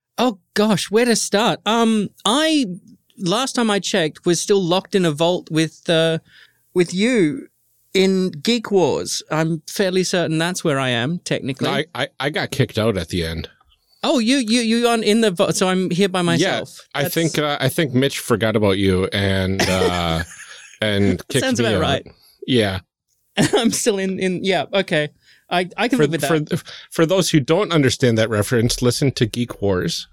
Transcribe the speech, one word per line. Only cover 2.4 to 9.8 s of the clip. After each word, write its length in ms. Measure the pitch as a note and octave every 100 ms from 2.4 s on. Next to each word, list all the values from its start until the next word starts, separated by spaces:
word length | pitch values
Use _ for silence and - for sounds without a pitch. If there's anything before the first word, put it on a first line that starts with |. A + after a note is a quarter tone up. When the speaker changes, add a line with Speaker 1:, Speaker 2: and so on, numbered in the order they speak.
| D#4+ D4+ G#3+ F3+ - - _ -
Speaker 1:
last 360 | F3 G#3+ C4
time 140 | - A3+
I 100 | G3+
checked, 440 | - G3+ D#3 - F3+
was 140 | E3+
still 220 | - G3+
locked 320 | E3+ F#3 -
in 100 | G3+
a 60 | E3+
vault 400 | C#3+ E3 F3+ -
with, 380 | D#3+ D#3+ - -
uh, 280 | D#3+ E3 D#3+ _ - - _ _
with 220 | F3+ F3
you 540 | F3+ A3+ A#3+ D#3 - - _ _ _ _
in 360 | F#3+ F#3+ F#3+ F#3
Geek 400 | D3+ A3 A#3+ A3
Wars. 520 | G3 C#3+ D#2 F#2 - -
I'm 320 | D#3 D#3+ D#3+ -
fairly 360 | -